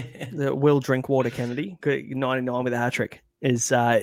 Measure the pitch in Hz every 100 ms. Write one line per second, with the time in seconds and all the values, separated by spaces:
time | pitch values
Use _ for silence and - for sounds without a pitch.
0 | 120 - - 156 139 135 147 143 131 131
1 | 131 135 120 120 120 123 180 180 151 135
2 | 120 131 131 131 127 123 127 120 120 -
3 | 113 - _ _ 139 117 - 123 120 113